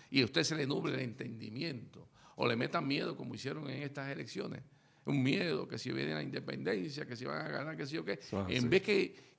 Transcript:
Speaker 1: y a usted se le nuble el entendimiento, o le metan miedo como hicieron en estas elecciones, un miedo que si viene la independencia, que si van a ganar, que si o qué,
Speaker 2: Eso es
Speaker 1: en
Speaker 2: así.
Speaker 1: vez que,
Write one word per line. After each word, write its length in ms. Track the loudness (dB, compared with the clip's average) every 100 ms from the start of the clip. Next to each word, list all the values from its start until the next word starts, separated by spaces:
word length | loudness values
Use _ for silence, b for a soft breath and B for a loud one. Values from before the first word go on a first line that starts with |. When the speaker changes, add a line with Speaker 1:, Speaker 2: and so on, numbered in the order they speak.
| b
Speaker 1:
y 120 | 4
a 40 | 6
usted 180 | 4
se 120 | 2 2
le 100 | 0
nuble 280 | 0 0 0
el 60 |
entendimiento, 1080 | -2 -4 -8 -8 -8 -6 -6 -6 -10 -18 -20 b b 0
o 100 | 2
le 80 | 4
metan 320 | 2 0 2
miedo 280 | 0 0 -4
como 200 | -6 -6
hicieron 340 | -6 -6 -6
en 140 | -6
estas 260 | -6 -6 -6
elecciones, 540 | -6 -6 -6 -6 -8 -12 b b b 0
un 160 | 4
miedo 460 | 6 4 2 0 -2
que 100 | -4
si 140 | -2
viene 220 | 0 0
la 100 | 0
independencia, 800 | -2 -4 -4 -2 0 0 -2 -6 -8
que 120 | -6
si 80 | -4
van 200 | -4 -2
a 40 |
ganar, 260 | -4 -4 -6
que 100 | -6
si 120 | -4
o 80 | -4
qué, 80 |
Speaker 2:
Eso 340 | -4 -2 -2 2
es 40 |
Speaker 1:
en 60 | 2
Speaker 2:
así. 80 | 6
Speaker 1:
vez 120 | 6
que, 540 | 6 4 4 -2 -20